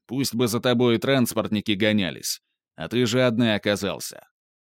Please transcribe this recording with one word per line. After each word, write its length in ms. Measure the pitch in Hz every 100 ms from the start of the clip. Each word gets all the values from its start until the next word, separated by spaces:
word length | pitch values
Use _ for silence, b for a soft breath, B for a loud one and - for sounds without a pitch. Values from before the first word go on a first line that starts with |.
| -
пусть 280 | 127 131
бы 140 | 113 123
за 120 | 113
тобой 380 | 127 120 123 113
транспортники 720 | 123 135 117 110 101 107 104
гонялись. 680 | 98 107 107 87 60 - - _ _ _
А 140 | - 82
ты 180 | 117 120
жадный 480 | 123 127 113 117
оказался". 720 | 101 104 98 95 71 - - _ _ _ _